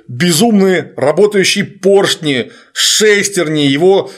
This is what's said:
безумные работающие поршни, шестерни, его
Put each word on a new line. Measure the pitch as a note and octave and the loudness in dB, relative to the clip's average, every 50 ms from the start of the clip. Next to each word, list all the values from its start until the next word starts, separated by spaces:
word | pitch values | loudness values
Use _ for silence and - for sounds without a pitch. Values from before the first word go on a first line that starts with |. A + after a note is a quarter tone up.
| _ - | _ -12
безумные | B2 A#2+ E3 F3+ E3+ D3 G#3+ A#3+ A3 G3+ F#3+ F#3+ F#3 E3 C#3 - - | -6 -2 -2 0 0 2 2 2 2 2 2 2 0 -2 -4 -6 -8
работающие | - - C#3 D#3 E3 G#3 G#3 G#3 G3 F#3 - - G#3 F#3 | -4 -2 0 2 2 2 2 2 0 0 0 -2 -4 -4
поршни, | - - - - F#3+ G3 G3 G3 D3+ - - - D3+ C#3 B2 A2 - - - - _ | -6 -8 -4 0 2 2 2 2 0 -4 -4 -4 -4 -4 -4 -4 -8 -10 -20 -20 _
шестерни, | - - - - - - G#3 G#3+ G#3 G3+ G3 - - F3+ E3+ D#3 D#3 D3+ D3 C#3+ | -6 -4 -2 -2 0 2 2 2 2 2 0 -2 -2 -4 -4 -2 -2 0 0 0
его | C3+ C#3+ E3+ F#3 G3 F#3+ - - - | 0 2 2 2 2 2 0 -4 -10